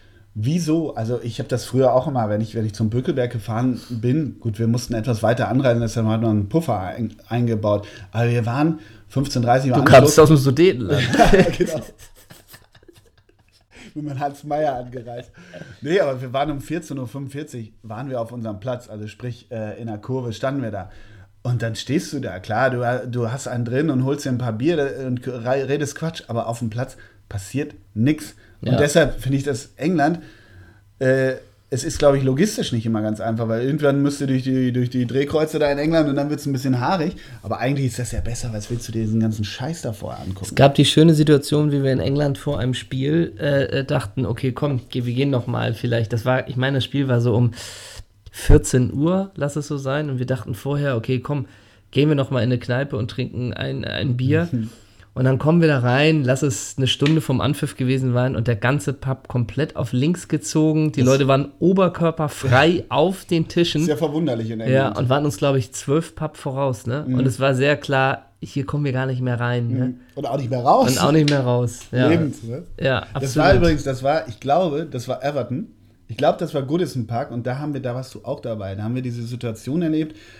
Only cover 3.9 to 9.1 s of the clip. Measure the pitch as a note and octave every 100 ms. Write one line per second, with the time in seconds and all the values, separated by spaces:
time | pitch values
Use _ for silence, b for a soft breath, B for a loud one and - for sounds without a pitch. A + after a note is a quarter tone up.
3.9 | A#2+ A#2+ D3+ C3 - A2+ G#2+ A2+ A#2+ -
4.9 | A2+ A#2 A2+ A2+ B2 G#2 B2+ C3+ A#2 A2+
5.9 | A#2 A2 A2 A#2 G#2+ G2+ D#3+ E3 G#2 F#2
6.9 | - G#2+ - - A#2+ A#2+ A2 G#2+ G2+ G2+
7.9 | B B A2+ A#2+ A#2+ A2+ B2+ D#3+ D#3+ B
8.9 | B B